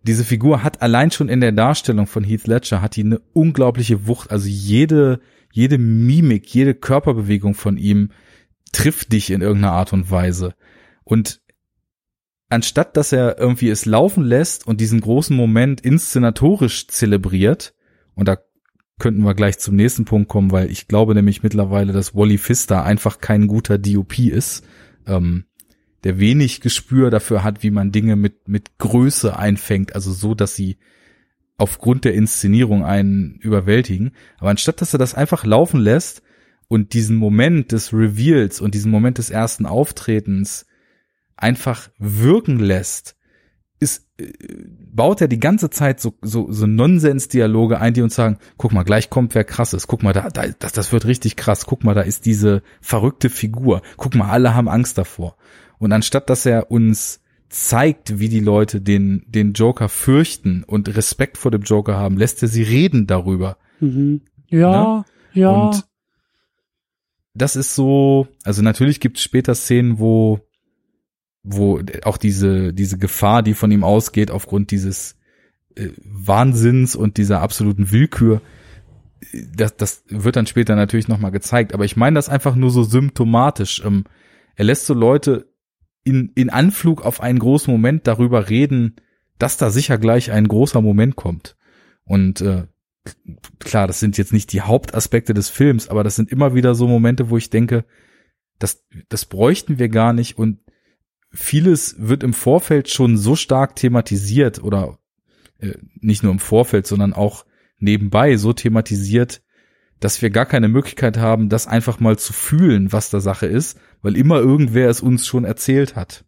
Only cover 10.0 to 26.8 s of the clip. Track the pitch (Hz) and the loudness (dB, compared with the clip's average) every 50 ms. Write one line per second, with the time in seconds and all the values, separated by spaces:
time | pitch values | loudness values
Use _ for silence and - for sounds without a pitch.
10 | 90 92 95 90 90 90 87 90 92 90 - _ _ _ _ _ _ _ _ _ | -2 0 -2 0 0 0 -2 -4 -6 -8 -8 _ _ _ _ _ _ _ _ _
11 | _ - 110 113 104 - - _ _ _ _ _ _ _ _ _ _ _ _ _ | _ -2 0 0 0 -2 -10 _ _ _ _ _ _ _ _ _ _ _ _ _
12 | _ _ _ _ _ _ _ _ _ _ 127 127 - - - 143 175 - _ 151 | _ _ _ _ _ _ _ _ _ _ -4 -2 -2 0 -2 -2 -2 0 _ -2
13 | 147 - 139 127 123 117 - - - 123 123 120 123 113 107 - - 113 107 113 | 0 0 0 0 0 0 0 0 0 0 0 2 0 0 0 -2 0 2 2 4
14 | 151 202 196 190 147 120 120 131 165 - - - - - 113 104 113 110 113 113 | 4 2 2 0 0 2 2 2 2 0 -4 -10 -4 -4 -2 -2 0 0 0 0
15 | 101 107 117 139 156 - 147 127 120 113 110 117 123 143 135 120 - 127 143 165 | 0 2 0 0 0 0 0 0 2 2 4 2 2 2 -2 -2 0 2 2 2
16 | - - - 131 123 117 113 - 135 156 202 196 139 117 - - - - - - | 2 0 0 2 2 2 2 2 2 2 2 2 0 -2 -2 -6 -10 -8 -4 -2
17 | 120 104 101 98 92 95 92 92 95 107 160 - - - _ _ _ _ _ _ | 0 2 2 0 0 -2 0 2 2 2 2 0 -6 -20 _ _ _ _ _ _
18 | _ _ _ - 101 95 95 - _ _ _ _ _ _ _ _ _ _ _ - | _ _ _ -2 0 0 0 -2 _ _ _ _ _ _ _ _ _ _ _ -4
19 | - 117 - 104 104 101 95 98 104 101 95 - - - 98 98 104 123 - - | -2 -2 0 2 0 0 2 2 0 0 -2 -4 -4 -2 2 2 2 2 0 -2
20 | 110 - 113 107 101 - - 104 98 95 95 92 92 - - - - - 104 104 | -2 0 0 0 0 0 0 0 0 2 2 0 0 -2 -6 -10 -6 -2 2 2
21 | 113 110 107 104 101 101 98 - - 110 107 107 101 95 101 101 101 98 95 98 | 2 4 4 4 4 2 2 0 -2 -2 0 0 -2 0 0 -2 -2 0 -2 -4
22 | 98 - - 101 104 104 104 98 - - 120 110 - - 101 92 - 95 104 107 | -4 -4 0 0 2 2 2 0 0 -2 -2 -2 0 -2 -2 -2 0 0 -2 0
23 | - 110 - _ - - 110 107 104 101 104 113 - - 104 101 101 101 101 101 | 0 -4 -6 _ -4 -2 2 2 2 2 0 -2 0 0 -2 -2 0 0 -2 -2
24 | 95 - - - 120 120 - - - - - - _ _ _ _ - _ _ _ | -2 -4 -4 0 0 0 0 -2 -4 -4 -10 -14 _ _ _ _ -20 _ _ _
25 | _ - 98 90 87 87 87 90 90 _ _ _ _ _ _ _ _ _ _ _ | _ -4 -2 -2 0 -2 -2 -4 -6 _ _ _ _ _ _ _ _ _ _ _
26 | - 98 92 95 101 107 131 151 143 120 - - - 120 - - | -4 -4 0 2 2 2 4 4 2 0 -2 -4 -4 -4 -4 -4